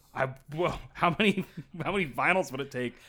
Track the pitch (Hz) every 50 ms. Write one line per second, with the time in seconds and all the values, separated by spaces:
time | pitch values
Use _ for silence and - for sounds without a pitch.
0 | _ - - 127 135 131 131 - - - 143 156 175 156 - - - - - -
1 | - 175 160 - 220 208 196 196 180 - - - - - - 175 147 156 185 202
2 | 185 139 110 135 135 156 180 190 175 - 127 131 139 131 - 123 123 120 - -
3 | -